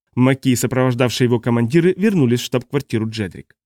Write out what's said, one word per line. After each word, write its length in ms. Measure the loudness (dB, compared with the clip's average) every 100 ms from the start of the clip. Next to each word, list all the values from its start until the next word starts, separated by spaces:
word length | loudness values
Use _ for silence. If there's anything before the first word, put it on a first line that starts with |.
| _ 0
Макки 320 | 2 2 0
и 80 | 0
сопровождавшие 680 | 0 0 0 0 -2 0 0
его 120 | 0
командиры 520 | 0 0 2 2 2 0
вернулись 420 | 0 2 2 0
в 60 | -2
штаб-квартиру 640 | -6 -4 -6 -4 -4 -4
Джедрик. 480 | -6 -8 -10 -20 _